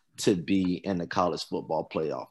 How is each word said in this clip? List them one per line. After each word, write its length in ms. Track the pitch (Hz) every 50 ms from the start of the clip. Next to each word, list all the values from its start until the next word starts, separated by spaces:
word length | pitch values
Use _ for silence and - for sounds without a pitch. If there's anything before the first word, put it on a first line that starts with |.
| _ _ _ -
to 180 | - 127 104
be 380 | 87 78 - 98 98 92 90 90
in 240 | - - 98 98 87
the 100 | 85 82
college 340 | - 101 90 87 78 73 -
football 440 | - - 87 - 73 80 78 82 -
playoff 360 | - 92 80 73 67 65 - -